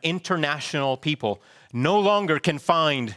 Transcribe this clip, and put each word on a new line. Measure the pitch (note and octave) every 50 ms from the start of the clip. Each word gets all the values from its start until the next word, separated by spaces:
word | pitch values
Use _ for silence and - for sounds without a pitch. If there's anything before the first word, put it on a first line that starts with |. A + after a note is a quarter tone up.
international | - D#3+ F3+ F3+ - - F#3 D#3+ D3+ C#3+ D3 C#3+ - - - D3 C#3 C3+ C3
people, | - - D#3 D3 - A#2+ G#2+ G2 - _ - - - - -
no | - A#2+ C3 D#3+ G3+ G#3
longer | G3 G3+ G#3 G#3 G3+ D#3 D#3 C#3+
confined | - F3 D3+ C#3 - - E3+ E3 D#3+ D3+ C#3 C3 A#2 A2 G#2